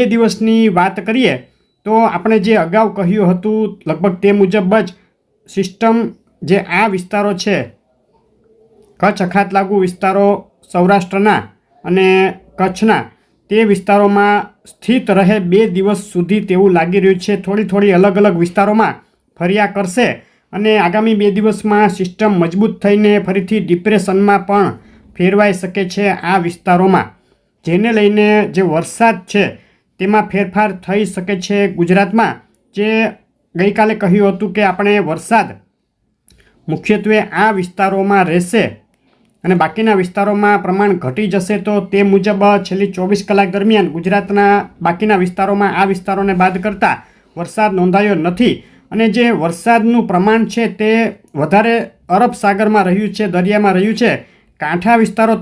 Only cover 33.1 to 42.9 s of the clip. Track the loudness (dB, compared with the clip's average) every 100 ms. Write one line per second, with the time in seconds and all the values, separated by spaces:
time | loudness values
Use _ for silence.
33.1 | -6 _ _ _ -2 0 0 0 0 0
34.1 | 2 2 0 -4 -2 -2 0 0 0 0
35.1 | -6 -2 0 0 -8 _ _ _ _ _
36.1 | _ _ _ _ _ -8 -4 0 0 2
37.1 | 0 0 0 0 0 -4 -2 -2 0 0
38.1 | 2 2 0 0 -2 -2 -6 _ _ _
39.1 | _ _ _ -2 0 0 0 0 0 0
40.1 | -2 -2 0 2 0 0 0 0 0 -4
41.1 | -4 -2 -2 -2 -4 -2 -4 -2 0 2
42.1 | 2 2 2 2 2 0 -4 -4